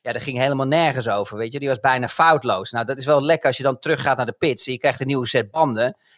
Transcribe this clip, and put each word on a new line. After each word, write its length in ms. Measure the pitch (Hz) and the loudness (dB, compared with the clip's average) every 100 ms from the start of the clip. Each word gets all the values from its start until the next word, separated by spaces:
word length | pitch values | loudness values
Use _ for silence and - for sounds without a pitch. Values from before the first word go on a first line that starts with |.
Ja, 120 | 120 | -10
dat 100 | 117 | -8
ging 160 | 143 123 | -6 -2
helemaal 280 | 135 139 135 | 0 0 0
nergens 420 | 160 160 131 113 | 2 2 0 -2
over, 280 | 104 101 107 | -2 -4 -6
weet 160 | 113 | -8
je. 60 | 139 | -6
Die 100 | 139 | -4
was 120 | 123 | 0
bijna 280 | 131 127 120 | 0 0 -2
foutloos. 640 | - 165 151 123 95 95 | 2 4 4 2 -2 -4
Nou, 140 | 117 113 | -6 -4
dat 120 | 139 | -4
is 60 | |
wel 180 | 131 143 | 2 2
lekker 240 | 143 160 139 | 4 2 2
als 100 | 127 | 0
je 60 | |
dan 160 | 135 127 | -2 -2
teruggaat 380 | 151 143 143 131 | -2 -2 0 0
naar 100 | 113 | -2
de 60 | |
pits 340 | - 165 123 - | -2 -2 -2 -4
en 60 | |
je 60 | 127 | 0
krijgt 220 | 139 123 | 0 0
een 60 | 135 | -2
nieuwe 200 | 139 120 | -2 0
set 240 | 127 104 | -2 -2
banden. 460 | 160 151 110 127 - _ | 0 0 2 -2 -2 _